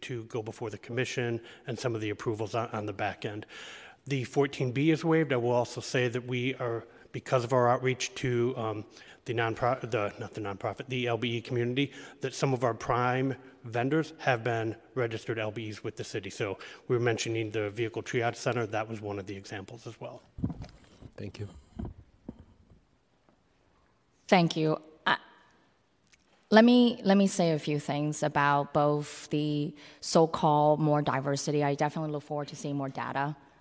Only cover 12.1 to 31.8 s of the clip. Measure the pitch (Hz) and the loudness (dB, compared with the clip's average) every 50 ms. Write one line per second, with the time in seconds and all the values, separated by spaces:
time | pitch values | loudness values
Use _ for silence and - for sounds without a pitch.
12.1 | - - - 131 - - 170 139 131 117 131 120 110 110 - - 120 120 123 127 | -12 -8 -8 -6 -4 0 0 2 2 2 0 0 0 -2 -2 0 0 2 2 2
13.1 | 123 131 135 135 127 - - - - - - 117 110 120 123 135 151 160 151 - | 2 0 0 -2 -4 -6 -10 -20 -20 -18 -12 -6 -2 -2 0 2 2 0 0 -2
14.1 | - - - 147 127 113 113 123 117 113 110 113 107 - - - - 131 120 117 | -6 -4 0 0 0 2 0 -2 -2 0 -2 -4 -6 -8 -12 -10 -4 -4 -4 -2
15.1 | 113 107 - - 113 113 107 107 104 120 113 107 104 - - 113 - - 110 - | -4 -6 -6 -6 -4 -4 -4 -4 -6 -6 -8 -8 -10 -8 -10 -10 -8 -10 -10 -8
16.1 | - 110 95 95 - - 117 98 95 - - - - - - - 127 117 120 120 | -8 -8 -8 -8 -6 -4 -4 -4 -4 -6 -10 -18 -18 -10 -4 0 0 2 2 2
17.1 | 110 107 - 120 113 113 113 107 107 110 104 101 101 117 117 110 - 113 101 - | 2 0 0 -2 -2 -4 -4 -2 -2 -2 -2 -2 -2 -4 -4 -4 -4 -6 -6 -2
18.1 | - 120 113 120 117 - - 135 113 123 113 98 113 110 110 113 113 104 107 101 | -2 0 0 0 -2 -2 -2 -2 0 0 -2 -2 -2 -4 -4 -4 -8 -8 -6 -6
19.1 | 101 101 95 98 98 98 98 - 113 101 92 - 120 - - 123 113 - - 120 | -6 -6 -8 -10 -10 -12 -12 -12 -12 -12 -12 -14 -16 -16 -14 -16 -14 -14 -14 -14
20.1 | 123 - - _ _ - - - - - - - - - - - - - - - | -14 -16 -20 _ _ -6 -6 -6 -6 -8 -14 -18 -18 -20 -20 -20 -20 -20 -20 -20
21.1 | - - 104 98 - - 104 95 - - - _ - - - - - - - _ | -14 -12 -12 -12 -12 -12 -14 -14 -16 -20 -20 _ -14 -12 -12 -12 -12 -16 -20 _
22.1 | _ _ _ - - - - _ _ _ _ _ - _ _ _ _ _ _ _ | _ _ _ -20 -18 -18 -20 _ _ _ _ _ -20 _ _ _ _ _ _ _
23.1 | _ _ _ _ _ _ _ _ _ _ _ _ _ _ _ _ _ _ _ _ | _ _ _ _ _ _ _ _ _ _ _ _ _ _ _ _ _ _ _ _
24.1 | _ _ _ - 208 180 170 156 - 160 156 156 156 - - - - - - 139 | _ _ _ 6 6 8 8 6 4 2 2 2 2 0 -4 -12 -12 -4 0 0
25.1 | 139 - - - - - _ _ _ _ _ _ _ _ _ _ _ _ _ _ | 0 0 -2 -10 -20 -20 _ _ _ _ _ _ _ _ _ _ _ _ _ _
26.1 | _ _ _ _ _ _ _ - 208 220 226 240 247 247 240 233 233 - - 196 | _ _ _ _ _ _ _ 6 8 10 10 10 10 8 6 6 4 2 4 4
27.1 | 196 202 196 190 - - 175 165 156 147 - 160 147 143 - - 139 147 147 151 | 6 6 6 4 4 4 2 4 2 0 0 -2 -2 -2 -2 -2 -2 -2 -2 -2
28.1 | 147 - 147 147 151 151 143 143 143 143 139 - - 151 147 147 147 147 147 - | -2 -2 -2 0 2 2 4 4 4 2 2 2 2 2 4 4 4 2 -2 -6
29.1 | - - - - 160 147 151 151 147 147 147 - - - - - - - - - | -10 -12 -8 -4 -2 0 0 0 0 0 -2 -4 -6 -10 -18 -20 -18 -12 -4 2
30.1 | - 170 160 160 - - - 156 147 147 147 151 151 147 156 151 147 147 147 147 | 6 6 6 6 4 2 4 4 6 6 6 6 6 4 4 4 4 2 2 0
31.1 | 127 135 135 147 139 139 - 160 147 147 147 143 143 143 | 0 0 0 0 -2 -2 -2 0 0 2 2 2 0 0